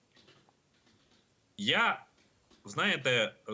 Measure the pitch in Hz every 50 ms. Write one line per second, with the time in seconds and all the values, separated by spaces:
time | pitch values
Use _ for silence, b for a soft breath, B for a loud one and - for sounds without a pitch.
0 | _ _ _ - - - - _ _ _ _ _ _ _ _ _ _ _ _ _
1 | _ _ _ _ _ _ _ _ _ _ _ - 101 120 160 208 233 208 - -
2 | - _ _ _ _ _ _ _ _ _ - _ - 101 101 151 180 208 175 147
3 | 131 135 123 120 107 - - _ - -